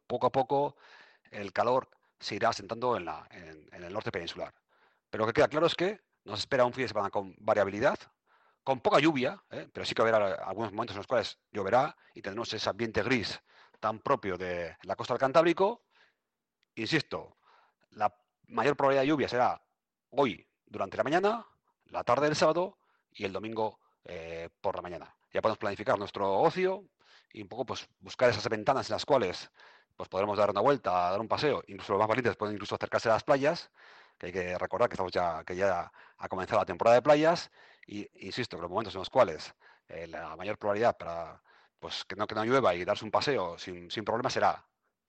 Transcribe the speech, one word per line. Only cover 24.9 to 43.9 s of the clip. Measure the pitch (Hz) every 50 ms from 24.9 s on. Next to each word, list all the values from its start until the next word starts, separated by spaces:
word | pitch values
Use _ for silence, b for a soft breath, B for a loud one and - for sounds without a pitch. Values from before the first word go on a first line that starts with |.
| 87 78 - - _ _ _ _
Ya | - 95
podemos | 95 110 107 -
planificar | 110 101 98 - 104 131 117
nuestro | 101 104 95 - 101 98 98 98 101
ocio | 147 165 151 180 185 185 190 202 190 _ _ b b b b b b b
y | - 107
un | 104 90
poco, | 110 123 127
pues, | 107 101 - - - _ _
buscar | 92 95 - - 127 123
esas | 110 104 - 117
ventanas | 113 107 104 - 135 127 110 -
en | 110
las | 90 -
cuales, | - 147 127 104 90 85 - - - b b b b b b b b _
pues, | - 87 -
podremos | - 92 101 104 101
dar | 101 101 101
una | 98 101
vuelta, | 107 139 143 127 - 98 90 90 87 87
dar | 95 104
un | 113 104
paseo. | 104 104 143 147 120 85 - -
Incluso | 98 95 - -
los | 101 98
más | 107 107
valientes | 110 127 120 110 95
pueden | - 107 104 104
incluso | 98 104 - 110
acercarse | - 107 - - 104 - 117
a |
las | 110 107
playas, | - - 143 139 135 147 196 - - - B B B B B B B B B -
que | -
hay | 87
que | 87 95 90 90 90 87
recordar | 92 - - 92 120 117
que | -
estamos | - 95 90
ya, | - 95 90 85 82 82 80
que | - 90
ya | 90 98 98 90 87 82 - B B B B B
ha | - 92 92
comenzado | 95 92 90 - 117 104
la | 95
temporada | 95 90 87 104 113 117
de | 123
playas. | 120 147 147 151 156 160 180 170 - B B B B B B B B -
Y | 101 104 101 - _ - -
insisto | 95 - - 120 - 95
que | 82
los | 85 87
momentos | 90 107 113 98 87
en | 95
los | 92 -
cuales, | - 131 117 90 78 76 - - - b b b b b _
eh, | - 82 82 85 82
la | 82 80 82 80 80
mayor | 82 90 101 107 -
probabilidad | 107 104 101 104 117 117 -
para, | - 87 82 85 85 82 78 82 - b b b b b b _ _
pues, | - 85 - - -
que | - 95
no, | 95 107
que | 101 107
no | 110 110
llueva | 117 127 135 117 95 87
y | 87 90
darse | 92 104 - 113
un | 107
paseo | 95 104 - - 107 95 92 85 85 -
sin, | - 98 90 87 87 87